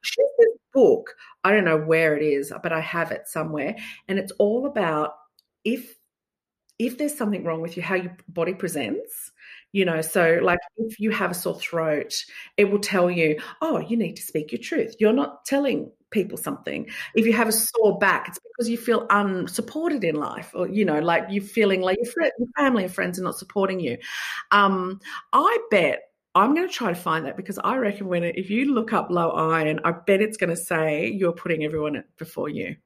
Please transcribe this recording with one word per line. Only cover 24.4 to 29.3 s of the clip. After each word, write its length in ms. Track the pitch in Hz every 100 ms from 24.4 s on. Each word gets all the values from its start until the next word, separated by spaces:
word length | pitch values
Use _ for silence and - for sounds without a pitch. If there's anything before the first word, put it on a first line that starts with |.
| -
Um, 500 | 202 202 190 180 196 - - -
I 240 | 254 339 453 -
bet, 320 | 208 160 - - _ _
I'm 200 | 185 214
gonna 140 | 311 370
try 220 | - 226
to 40 | 175
find 240 | 175 160
that, 140 | 151 -
because 200 | 190 196
I 120 | - 254
reckon 280 | 226 202 196
when 140 | 175
it, 140 | 175 -
if 140 | 190
you 240 | 214 269
look 180 | 254 220
up 160 | 202 -
low 200 | 175 165